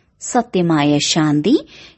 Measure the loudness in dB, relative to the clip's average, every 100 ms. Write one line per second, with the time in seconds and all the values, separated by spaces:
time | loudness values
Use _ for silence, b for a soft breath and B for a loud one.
0 | _ _ -6 -4 -2 -2 0 0 2 0
1 | 0 0 0 0 2 0 -2 B B